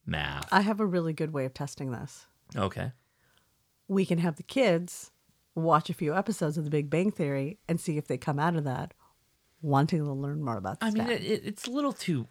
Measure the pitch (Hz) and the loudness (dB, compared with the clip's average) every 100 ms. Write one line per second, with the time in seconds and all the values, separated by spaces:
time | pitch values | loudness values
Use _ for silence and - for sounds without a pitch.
0 | - - 147 139 - 185 202 208 208 175 | -6 -4 -2 -4 0 2 2 0 0 0
1 | 165 156 156 147 131 - 143 - 135 120 | -2 -2 -4 -2 -4 -4 -8 -6 -6 -6
2 | 143 - - _ _ - 98 - 98 - | -8 -14 -20 _ _ -2 -2 -2 -6 -8
3 | _ _ _ _ _ _ _ _ - 196 | _ _ _ _ _ _ _ _ -2 0
4 | 180 170 170 151 - 269 240 165 175 - | 2 2 2 -2 -2 2 4 4 0 -10
5 | - _ _ _ _ - 170 151 - 165 | -16 _ _ _ _ 0 4 6 4 -2
6 | 156 170 202 208 151 151 151 151 143 156 | 0 0 0 0 0 0 0 0 2 2
7 | 196 202 147 139 139 - - 170 - 151 | 2 2 0 0 -2 -6 -4 -2 0 -2
8 | - 123 - 143 160 165 143 127 170 - | -2 -2 0 0 2 2 0 -2 -6 -12
9 | _ _ _ _ _ _ 156 139 151 165 | _ _ _ _ _ _ 2 4 6 2
10 | 147 135 139 151 139 110 92 - 220 214 | 0 -2 -4 -4 -2 -2 -4 -2 0 0
11 | 233 214 196 214 - 208 - 269 285 - | 0 -2 0 -2 -4 -8 -6 -2 -2 -2
12 | - 143 113 | -2 -2 0